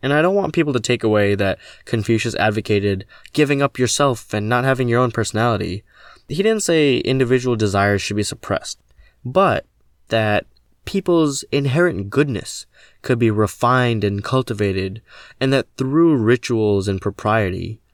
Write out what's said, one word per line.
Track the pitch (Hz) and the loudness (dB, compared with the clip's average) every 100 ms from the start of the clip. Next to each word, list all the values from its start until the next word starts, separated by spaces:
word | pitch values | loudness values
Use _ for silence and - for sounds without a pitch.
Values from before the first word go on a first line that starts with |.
And | 131 | 0
I | 147 | 2
don't | 170 202 | 2 2
want | 180 | 0
people | 160 151 | 0 0
to | 123 | -2
take | 117 120 | -2 -2
away | 113 107 101 | 2 2 2
that | 101 98 - - - - | 2 0 -2 -10 -20 -6
Confucius | 117 104 113 117 - | -4 0 0 0 -2
advocated | 107 107 - 104 101 95 - - - | -2 -2 0 0 0 -2 -8 -20 -8
giving | - 143 143 | 0 2 2
up | 139 - | 0 0
yourself | 123 - 143 120 - | -2 2 0 0 -4
and | 110 104 | -4 0
not | 123 | 0
having | 131 131 123 | 0 0 2
your | 117 | 2
own | 123 | 0
personality. | 117 110 107 117 107 90 95 _ _ - - _ | 0 -2 0 0 0 -4 -8 _ _ -20 -20 _
He | 156 | -2
didn't | 202 220 | 0 0
say | 196 165 147 127 | 2 2 4 2
individual | - 131 120 127 127 117 | 0 0 2 2 2 0
desires | 107 98 101 101 | 0 2 2 0
should | - 104 | -2 -4
be | |
suppressed, | 104 - - 101 - - _ _ - _ 127 | -4 -8 -6 -6 -6 -16 _ _ -20 _ -4
but | 151 190 92 - _ _ _ _ | 0 2 0 -6 _ _ _ _
that | 113 107 104 - _ _ _ - | -2 0 0 -2 _ _ _ -6
people's | 196 180 170 151 135 - | -4 0 2 2 -2 -4
inherent | 143 139 135 175 92 101 | -2 0 2 0 0 -4
goodness | 123 147 104 - - - _ - _ | 0 0 -2 -8 -14 -18 _ -20 _
could | - 123 | -2 2
be | 117 | 2
refined | 104 107 - 120 127 123 113 | 2 0 0 0 2 2 0
and | 101 101 | -2 -2
cultivated, | 98 131 127 107 104 95 95 104 _ - - - | -2 -4 -2 -2 -2 -2 -4 -8 _ -20 -20 -4
and | 135 | 0
that | 135 - - | 0 -2 -6
through | 131 147 170 143 | -2 2 4 4
rituals | 110 123 - 117 107 101 101 | 2 2 0 0 2 0 0
and | 95 | -4
propriety | 104 - 107 110 98 90 85 110 _ | -4 -4 -2 0 0 -4 -8 -12 _